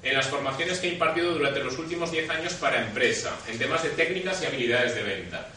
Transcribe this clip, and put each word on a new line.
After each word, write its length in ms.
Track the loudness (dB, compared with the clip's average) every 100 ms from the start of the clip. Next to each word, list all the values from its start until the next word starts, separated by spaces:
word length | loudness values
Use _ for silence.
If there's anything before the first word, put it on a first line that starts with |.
en 100 | 2 2
las 120 | 2
formaciones 520 | 0 -2 -2 -2 0
que 80 | -2
he 40 |
impartido 400 | 2 2 2 2
durante 300 | 2 2 2
los 140 | -2 -4
últimos 340 | -4 -2 -2
diez 180 | -2 -2
años 240 | -2 -2
para 280 | 0 2 2
empresa, 540 | 0 2 2 2 -2 -6 -8
en 100 | -4
temas 260 | 0 2
de 60 | 0
técnicas 520 | 0 0 0 -2 -2
y 40 | -2
habilidades 500 | 0 2 4 4 0
de 80 |
venta. 440 | -2 -4 -6 -8 -10